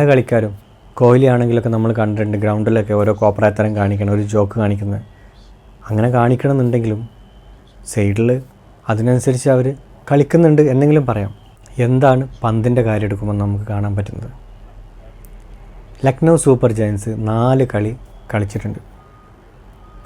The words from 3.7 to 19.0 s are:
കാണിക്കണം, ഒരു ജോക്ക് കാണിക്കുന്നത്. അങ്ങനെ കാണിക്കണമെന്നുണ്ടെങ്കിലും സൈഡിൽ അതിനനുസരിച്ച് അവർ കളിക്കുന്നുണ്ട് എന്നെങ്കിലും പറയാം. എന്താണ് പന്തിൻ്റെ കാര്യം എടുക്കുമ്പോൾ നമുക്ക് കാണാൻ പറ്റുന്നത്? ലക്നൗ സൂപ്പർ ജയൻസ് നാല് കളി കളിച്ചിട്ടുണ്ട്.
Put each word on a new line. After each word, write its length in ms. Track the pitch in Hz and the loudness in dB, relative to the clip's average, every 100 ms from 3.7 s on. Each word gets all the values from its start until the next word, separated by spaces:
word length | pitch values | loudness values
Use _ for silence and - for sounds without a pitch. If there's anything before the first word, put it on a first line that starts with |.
| 104 | 0
കാണിക്കണം, 360 | 101 101 101 104 | -2 -2 -2 -2
ഒരു 80 | 104 | -2
ജോക്ക് 220 | 107 101 117 | -2 -2 -2
കാണിക്കുന്നത്. 420 | 104 101 101 101 - - - - - - - - - | -2 -2 -6 -8 -10 -20 -20 -20 -20 -20 -20 -20 -8
അങ്ങനെ 220 | 110 120 120 | -2 0 2
കാണിക്കണമെന്നുണ്ടെങ്കിലും 840 | 120 127 139 139 123 120 113 107 117 - - - - - - - - | 2 0 0 0 0 0 -2 -4 -8 -18 -20 -20 -20 -20 -20 -20 -10
സൈഡിൽ 360 | - 101 101 117 127 131 - - - - | -2 -2 0 0 0 -4 -20 -20 -14 -6
അതിനനുസരിച്ച് 600 | 107 117 123 127 127 147 | -2 0 0 0 -2 0
അവർ 160 | 131 127 135 - - - | 0 0 -6 -14 -20 -2
കളിക്കുന്നുണ്ട് 560 | 143 139 165 165 151 | 0 2 4 4 4
എന്നെങ്കിലും 420 | 151 127 147 151 131 | 4 2 2 2 0
പറയാം. 280 | 107 101 - - - - - | -2 -4 -8 -20 -20 -14 -4
എന്താണ് 460 | 120 127 139 131 131 - | 0 2 4 2 0 -4
പന്തിൻ്റെ 420 | 117 110 117 123 | -2 0 0 0
കാര്യം 260 | 113 107 104 | 0 -2 -2
എടുക്കുമ്പോൾ 300 | 101 104 104 | -4 -4 -4
നമുക്ക് 220 | 101 101 104 | -2 -4 -6
കാണാൻ 200 | 104 104 101 | -6 -4 -4
പറ്റുന്നത്? 340 | 104 - 117 - - - - - - - - - - - - - - - - - | -6 -10 -14 -16 -20 -20 -20 -20 -20 -20 -20 -20 -20 -20 -20 -20 -20 -20 -20 -4
ലക്നൗ 300 | 135 131 160 165 | -4 0 2 4
സൂപ്പർ 340 | 147 127 123 | 4 2 2
ജയൻസ് 380 | 107 107 104 107 110 107 | 0 -2 -2 -6 -6 -2
നാല് 360 | 110 123 131 | 0 2 2
കളി 280 | 127 104 104 127 - - - | 0 -2 -4 -6 -14 -20 -8
കളിച്ചിട്ടുണ്ട്. 520 | 110 104 - 107 101 - - | -4 -4 -6 -8 -10 -14 -20